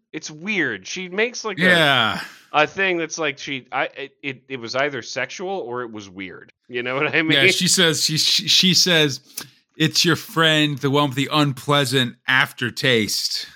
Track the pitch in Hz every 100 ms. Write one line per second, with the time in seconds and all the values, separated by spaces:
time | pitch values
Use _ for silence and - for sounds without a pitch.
0 | _ 156 160 156 190 202 139 98 90 180
1 | 180 190 240 226 214 185 180 170 147 131
2 | 110 98 - - _ 143 151 180 190 170
3 | 156 165 151 135 - 135 117 135 151 -
4 | 139 _ 143 127 - 131 113 127 147 131
5 | - 131 123 - 185 190 120 123 117 107
6 | 98 92 92 87 - _ - 123 123 135
7 | 147 151 160 147 170 - 175 - 170 143
8 | - 151 - - 170 - 185 170 180 165
9 | 151 127 _ - - _ _ - 156 -
10 | 175 147 - 160 160 156 151 139 139 143
11 | 147 127 135 151 143 131 - 143 131 135
12 | 120 - - 131 139 - 120 - 139 117
13 | 101 - - - -